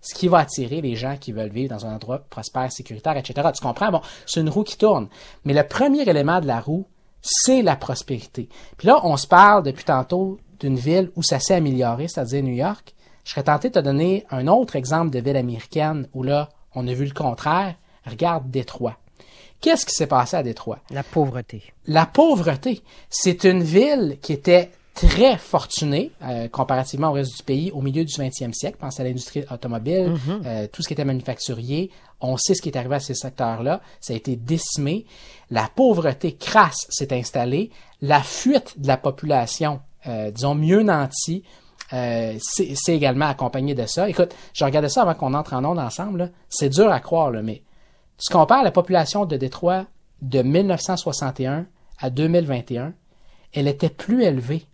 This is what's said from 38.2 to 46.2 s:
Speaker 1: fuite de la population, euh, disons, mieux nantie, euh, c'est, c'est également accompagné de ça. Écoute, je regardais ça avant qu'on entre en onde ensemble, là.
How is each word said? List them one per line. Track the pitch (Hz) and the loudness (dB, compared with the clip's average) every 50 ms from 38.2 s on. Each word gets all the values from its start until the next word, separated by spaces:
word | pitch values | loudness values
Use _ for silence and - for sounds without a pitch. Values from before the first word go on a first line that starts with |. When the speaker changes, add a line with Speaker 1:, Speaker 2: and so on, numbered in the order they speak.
| 131 | 2
Speaker 1:
fuite | - - - - 254 285 269 269 - - - | 0 -8 -2 0 2 2 2 2 -2 -14 -8
de | 139 | 0
la | 135 135 127 | 0 0 0
population, | - 147 135 - - 156 147 131 117 117 - - 165 151 147 135 - - - - _ | 0 -4 -4 -4 -2 0 0 0 0 -2 -4 -4 -4 -4 -4 -6 -10 -18 -20 -18 _
euh, | 131 120 110 107 107 | -10 -8 -6 -6 -8
disons, | 104 113 127 143 147 | -6 -4 -2 -2 0
mieux | 147 156 160 180 208 220 | 0 2 4 4 4 4
nantie, | 208 180 151 139 135 139 - - - 160 185 185 _ - - _ _ _ _ - - - | 4 2 2 0 -2 -4 -6 -4 -4 -4 -6 -8 _ -20 -20 _ _ _ _ -18 -10 -8
euh, | 127 123 120 117 117 113 113 110 110 | -6 -4 -2 -2 -2 -4 -4 -6 -6
c'est, | - - - - 190 - 139 | -8 -6 -2 -2 -2 -2 -2
c'est | 135 - - 170 | -4 0 0 0
également | 156 147 135 127 131 151 | 2 2 2 2 2 0
accompagné | 151 135 - 139 123 - 135 131 143 143 | 0 -2 -2 -4 -4 -4 -4 -4 -4 -2
de | 123 117 | -4 -4
ça. | 107 - - 185 208 | -4 -2 -2 -2 -2
Écoute, | 170 - 180 175 - - - - - | 2 2 0 0 0 -16 -20 -16 -6
je | - 156 | -2 -2
regardais | 139 135 151 151 147 | 2 2 2 0 0
ça | - 262 240 | 2 2 2
avant | 185 160 | 2 2
qu'on | - - 135 131 | 0 -2 -2 -2
entre | 147 151 - - | -2 -4 -4 -4
en | 127 127 | -4 -2
onde | 147 180 170 | -2 -2 -2
ensemble, | 143 117 - - 180 208 202 | -4 -6 -6 -8 -8 -6 -4
là. | 175 | -4